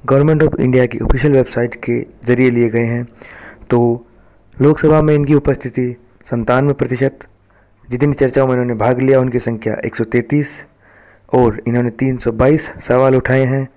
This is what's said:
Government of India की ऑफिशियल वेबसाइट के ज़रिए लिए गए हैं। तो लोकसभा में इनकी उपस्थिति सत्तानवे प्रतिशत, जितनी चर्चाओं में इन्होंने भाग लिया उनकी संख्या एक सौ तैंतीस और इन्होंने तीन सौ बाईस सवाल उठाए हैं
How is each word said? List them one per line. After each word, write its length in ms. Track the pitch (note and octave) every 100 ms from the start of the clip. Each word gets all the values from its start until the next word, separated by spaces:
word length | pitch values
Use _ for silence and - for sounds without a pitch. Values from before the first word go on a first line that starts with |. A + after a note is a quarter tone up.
Government 380 | - C#3 D3 D#3
of 160 | D#3 -
India 280 | B2+ B2+ B2
की 100 | A#2
ऑफिशियल 340 | A2+ B2 D3
वेबसाइट 420 | C3+ A#2+ - A#2+ -
के 140 | - A#2+ - -
ज़रिए 260 | A#2+ B2 B2+
लिए 180 | A#2+ A#2
गए 160 | A2+
हैं। 200 | A#2 A#2+ A#2+ - - - - - -
तो 100 | A#2+ A#2+ A#2+ - _ _ _ _ -
लोकसभा 440 | C#3 D3+ D#3 D#3
में 120 | D#3
इनकी 200 | D3 C#3+
उपस्थिति 520 | D3 C#3+ C3 B2+ B2+ B2 A#2+ _ _
सत्तानवे 480 | - A#2+ A2+ B2+ C#3+
प्रतिशत, 540 | C#3 B2 B2 C3+ - - _ _ _ _ _ -
जितनी 260 | B2 D3
चर्चाओं 320 | C#3 C3 C3 C3
में 60 |
इन्होंने 200 | B2 B2
भाग 260 | A2 A2+ B2+
लिया 200 | C3 C3
उनकी 180 | B2+ A#2+
संख्या 380 | A#2 A2 A2 G#2+
एक 120 | - -
सौ 80 |
तैंतीस 500 | A2+ A#2+ A#2+ D3 C#3+ - - _ _ _ _ _ _
और 260 | B2+ A#2+ G#2 A#2
इन्होंने 220 | A#2+ A#2+
तीन 280 | A2+ C3+ B2+
सौ 140 | A#2+
बाईस 400 | A2 B2+ D#3 - -
सवाल 360 | - B2 C3+ C3
उठाए 280 | - C3
हैं 220 | B2+ C3+ C3+